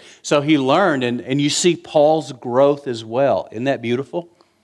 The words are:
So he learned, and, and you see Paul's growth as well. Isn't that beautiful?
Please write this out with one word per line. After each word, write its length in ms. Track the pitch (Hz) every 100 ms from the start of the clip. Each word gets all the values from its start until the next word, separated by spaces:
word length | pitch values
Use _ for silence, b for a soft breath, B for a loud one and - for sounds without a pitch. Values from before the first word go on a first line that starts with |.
| B B
So 220 | - 151
he 160 | 143 151
learned, 460 | 131 156 196 139
and, 180 | 123 120
and 180 | 120 139
you 80 | 143
see 260 | - 180
Paul's 580 | 160 - 156 147 156 139
growth 540 | 131 123 123 143 143 135
as 160 | 113
well. 460 | 110 117 139 95 -
Isn't 140 | 110
that 160 | 131 123
beautiful? 480 | 113 120 - 175 170 _ b b